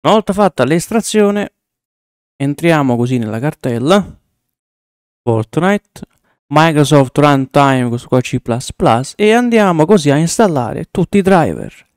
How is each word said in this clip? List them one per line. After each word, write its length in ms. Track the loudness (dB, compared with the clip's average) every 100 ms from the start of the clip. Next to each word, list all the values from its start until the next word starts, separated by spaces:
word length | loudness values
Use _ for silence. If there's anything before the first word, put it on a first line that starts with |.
Una 120 | 2
volta 200 | 0 0
fatta 320 | -2 -2 0
l'estrazione 880 | -2 -2 -2 -6 -2 0 0 -2 -6 _ _ _ _ _ _ _ _
entriamo 640 | _ -6 -2 0 2 0 0
così 220 | -2 -2
nella 200 | -4 -4
cartella 800 | -6 -6 -6 -4 0 0 -2 -16 _ _ _ _ _ _ _ _ _ _
Fortnite, 800 | -4 -4 -4 -2 -2 -2 _ -20 -20 _ _ _ _
Microsoft 720 | 2 2 2 4 4 2 2
Runtime, 720 | 2 2 0 0 2 0 -2
questo 220 | -6 -2
qua 100 | -4
C 200 | -2 -8
plus 340 | -6 -6 -8
plus, 400 | -2 0 0 -2
e 160 | -2 0
andiamo 540 | 2 2 2 2 2
così 240 | 2 2 2
a 80 | 0
installare 720 | 0 0 0 0 -4 -8 -8
tutti 280 | -4 0 0
i 20 |
driver. 640 | 2 2 2 -4 -10 -16 _